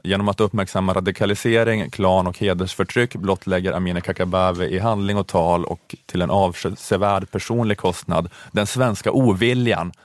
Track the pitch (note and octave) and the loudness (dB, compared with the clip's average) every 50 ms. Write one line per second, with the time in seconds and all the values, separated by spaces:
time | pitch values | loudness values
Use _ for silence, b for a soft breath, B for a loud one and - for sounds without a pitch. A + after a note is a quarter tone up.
0 | - F2+ G2 G2 G2+ G#2 G2 - A2 G2+ - G#2 F#2+ - - G2+ F#2+ F#2+ F#2 F#2+ | -2 -2 -2 0 0 0 0 2 0 0 0 -2 -4 -2 -2 -2 0 0 0 0
1 | F#2 G2+ F#2 - G#2+ G2+ G#2 - - A#2 A2+ A2+ A2+ A2+ A2+ A2 F2+ - - - | 0 -2 0 0 0 0 0 0 0 2 2 4 4 2 0 0 -4 -6 -4 0
2 | G2 F#2 F#2 F#2+ F2+ F2+ F2 - G#2+ G2+ F2+ F2 F#2 F#2 - - G2 - - A#2+ | 2 4 4 4 2 0 -2 -2 0 0 0 0 -2 -4 -2 -4 -4 -2 0 0
3 | A#2+ B2 - G#2 F#2 F#2+ F#2+ F2+ - G2 F#2 F2+ F#2 F#2+ C#2 F2 F#2 F2+ F2+ F2 | 0 0 -2 -4 -2 -2 -2 -2 0 -2 -2 0 0 0 -2 -2 -2 -2 -2 -2
4 | F2 - F#2+ - F#2 F2+ F2+ F#2 F#2 F#2 F2+ F2 F2+ E2+ - F#2 G2+ A#2 A2 G2+ | -4 -4 -4 -2 -2 0 0 2 2 2 2 0 -2 -2 -2 0 0 0 0 0
5 | G2 G2 G2+ G2+ F#2+ - - F2+ E2 E2+ F2 F2 E2+ - F2+ - _ - - - | 0 0 0 -2 -2 0 0 0 2 2 2 0 0 -2 -6 -10 _ -14 -18 -18
6 | _ - - F2+ F2 E2+ - G2+ G2 F2+ F2 - - G2 G2 - - - G#2+ F#2 | _ -8 -4 -2 0 0 2 2 2 0 0 -4 -6 -6 -6 -8 -4 -2 0 2
7 | G2+ G2+ G2+ F#2+ F#2 - - G2+ - - A#2 A#2+ A#2 G#2+ G#2 - - F#2 F2 - | 2 2 2 0 -2 -4 -6 -8 -4 -2 -2 0 0 0 0 0 0 -2 -2 -2
8 | - - F2 E2 E2+ F2 B B B B - G#2+ G#2 G2 - B2 C3 A#2+ G#2 - | -4 -2 0 0 0 -2 B B B B -2 -2 -2 0 0 0 0 0 0 0
9 | - A2 - C3+ C3 A#2+ G2 F#2 A#2 A#2 B2 B2+ B2 A#2 G2 E2+ E2+ F2+ F2 b | -2 0 2 4 4 4 4 4 2 2 2 2 2 0 0 0 -2 -6 -8 b
10 | b | b